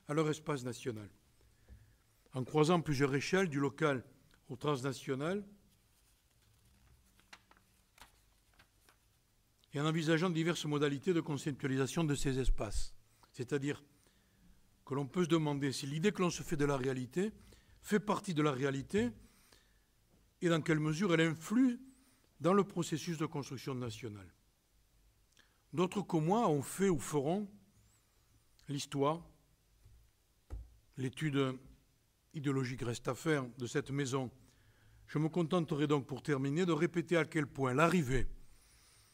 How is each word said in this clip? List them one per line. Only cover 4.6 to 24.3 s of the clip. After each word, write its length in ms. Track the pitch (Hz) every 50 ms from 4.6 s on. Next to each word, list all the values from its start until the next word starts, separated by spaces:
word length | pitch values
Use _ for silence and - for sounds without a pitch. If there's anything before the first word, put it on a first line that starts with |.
| - 147 147 127 123 139 123 - - 147 135 127 143 165 190 208 196 - - - _ _ _ _ _ _ _ _ _ _ _ _ _ _ _ _ _ _ _ _ _ _ _ _ _ - - _ _ _ _ _ - _ - - _ _ - _ _ _ _ _ _ _ _ - - - _ _ _ _ _ _ _ _ _ _ - _ _ _ _ _ - _ _ _ _ _ _ _ _ _ _ _ _ _ _ _
et 80 | - 143
en 60 | 147
envisageant 420 | 160 160 175 156 156 165 156 175 190
diverses 380 | 165 160 160 170 165 - -
modalités 480 | 151 147 147 147 147 143 135 - 190 180
de 80 | 165
conceptualisation 800 | 160 - 147 131 - 160 131 - - 135 131 135 135 123 - 170 165
de 100 | 147 143
ces 240 | 123 - 143 127 131
espaces. 560 | 127 - - - 123 104 98 - - - - - - _ _ _ _ -
C'est-à-dire 500 | - - 123 - 151 139 135 143 135 - - - _ _ _ _ _ _ _ _ _ _ - - - - _ _ _ _ -
que 100 | - 131
l'on 120 | 139 143
peut 160 | 127 - 185
se 60 | 180 147
demander 420 | 165 165 156 147 147 139 139 139
si 160 | 123 - 139
l'idée 240 | 135 147 160 160 208
que 100 | - -
l'on 80 | 185 175
se 140 | - -
fait 140 | 147 - 175
de 80 | 139 147
la 120 | 143 143
réalité 540 | 135 127 135 131 127 127 120 - 214 220 220 - - - - - - _ - - -
fait 200 | - - 202 214
partie 340 | 208 208 185 - - 196 165
de 80 | 151
la 80 | 151 151
réalité 640 | 135 123 139 139 135 139 131 - - 202 240 240 - - - - - _ _ - - - _ _ _ _ _ _ _ _ _ _ _ _ _ _ _ -
et 80 | 180 170
dans 120 | 170 160
quelle 200 | 131 160 156 156
mesure 340 | 151 156 156 156 214 185 165
elle 60 | 160
influe 580 | 165 165 156 160 - - 208 247 269 254 240 240 - - - _ _ _ _ _ _ _ _ -
dans 120 | 143 165
le 120 | 190 202 190
processus 520 | 196 - 180 156 - 165 143 - 175 165
de 100 | 147 160
construction 500 | 143 - 143 127 - 139 117 - 139 135
nationale. 580 | 123 123 117 107 - - 110 104 101 95 87